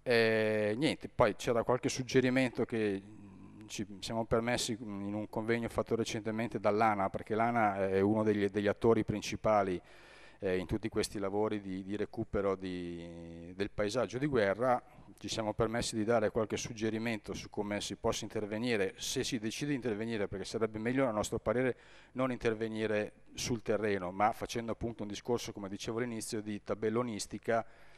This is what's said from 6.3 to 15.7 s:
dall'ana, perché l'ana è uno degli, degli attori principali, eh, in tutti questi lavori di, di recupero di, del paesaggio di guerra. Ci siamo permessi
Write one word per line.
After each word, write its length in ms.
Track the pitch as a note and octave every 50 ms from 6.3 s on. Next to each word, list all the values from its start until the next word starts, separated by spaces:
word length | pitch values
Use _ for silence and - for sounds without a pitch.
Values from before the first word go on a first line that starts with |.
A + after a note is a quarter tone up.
| G#2+ A2 A#2 A#2 - A2+
dall'ana, 500 | G2 G#2+ G2+ G#2 A2+ A2+ G#2 G2+ F#2+ G2
perché 240 | - G#2+ G#2 - A2
l'ana 540 | G#2+ A2+ A#2+ A#2+ A#2+ A2 G#2 G2 G2 G2 F#2+
è 100 | F#2+ G2
uno 240 | G2 G2+ G#2+ A2 G#2+
degli, 240 | A2 G#2 G#2 G2+ G2+
degli 200 | F#2+ G#2 G2+ G2+
attori 360 | G2 - - A#2 A2+ A2 G#2+
principali, 760 | - G#2+ G2+ - - - G2 - A2 G#2+ G#2 G2 F#2+ F2+ F2 - - - - - - - - - - - -
eh, 180 | - G2 F#2
in 100 | F#2 F2+
tutti 220 | - A#2+ G#2+ - A2+
questi 300 | - A2+ G2+ - - A2
lavori 420 | G2 G2 G2 G#2 G#2+ A2 G#2+ G#2
di, 220 | G2+ G2 F#2 F#2+ G2
di 140 | F#2+ G2+
recupero 580 | G2+ G#2 - - - A2+ - - G#2+ G2 G2 F#2+
di, 960 | F#2+ F#2+ F#2 F2+ F2+ F2+ F2 F2 E2+ E2+ E2+ E2+ E2+ E2+ E2+ E2+ E2 E2+ E2+ F#2
del 140 | F#2 G2 G#2 -
paesaggio 460 | - G#2 G#2 G2+ B2+ A#2 F#2+ G2 B2
di 80 | C3+
guerra. 540 | D#3 C#3 A#2+ G#2 G2 F#2+ G2+ A#2+ C3 B2 B2 - - - - - - - -
Ci 80 | -
siamo 260 | G2 - - A2 G#2 G#2+
permessi 440 | - A#2 A2